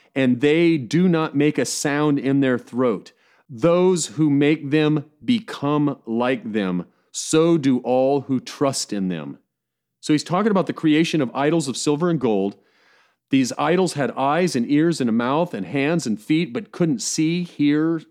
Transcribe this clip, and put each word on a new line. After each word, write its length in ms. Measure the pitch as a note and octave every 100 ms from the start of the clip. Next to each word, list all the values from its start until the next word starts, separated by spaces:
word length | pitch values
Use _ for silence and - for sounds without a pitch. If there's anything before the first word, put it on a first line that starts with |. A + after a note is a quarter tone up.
| _ C3+
and 260 | C3 B2
they 360 | D3 D#3+ E3+ D#3+
do 300 | A2+ E3 F#3
not 280 | D#3+ D#3+ C#3+
make 220 | D3 D3
a 80 | A#2+
sound 540 | - D3+ C#3+ D3+ C#3+
in 200 | B2 C#3
their 180 | C3+ B2
throat. 540 | - A#2+ B2+ F#2 - _ _ _ -
Those 540 | B2 E3 F3 F#3 F3+ -
who 220 | - D#3
make 400 | C#3+ C#3+ D#3 C#3+
them 360 | D3+ D3+ D3+ C#3 _ A2+
become 720 | A#2 A2+ - C#3+ D3 C#3+ C3+ -
like 480 | A2+ B2 C3 A2+
them. 320 | G#2+ F#2+ F2+ F2 _ _
So 460 | - - D#3 E3 E3+
do 220 | C3+ B2+
all 420 | A#2+ B2+ C3 C#3
who 180 | C3+ B2+
trust 540 | - - C#3 B2+ -
in 160 | G#2 F#2
them." 300 | E2+ D2+ - _ _ _ _ _ _
So 140 | -
he's 100 | D3+
talking 280 | - F3 G#3+
about 160 | F#3+ E3
the 60 |
creation 480 | B2+ D#3+ D3+ E3 E3
of 80 | B2 B2
idols 320 | C#3+ E3+ C3+
of 100 | A#2
silver 320 | D3+ D3 F3+
and 100 | D#3+
gold. 360 | B2 G#2 G2 - _ _ _ _ _ _ _
These 240 | C3+ B2 -
idols 360 | D3 F3+ F#3+
had 180 | D3 B2
eyes 440 | A#2+ C3+ D#3 F#3 B2+
and 140 | A#2
ears 300 | D3 E3 D#3+
and 80 | B2
a 40 |
mouth 400 | A2+ A#2+ C#3+ F3
and 120 | G#2+ F#2
hands 420 | C#3 C#3 E3+ B2
and 120 | G#2
feet, 340 | - D#3+ E3+
but 180 | A#2+ G2+
couldn't 300 | - F3 A#2+
see, 420 | - - D#3 F3
hear, 580 | F3 - D3 D3+ D#3+ E3 -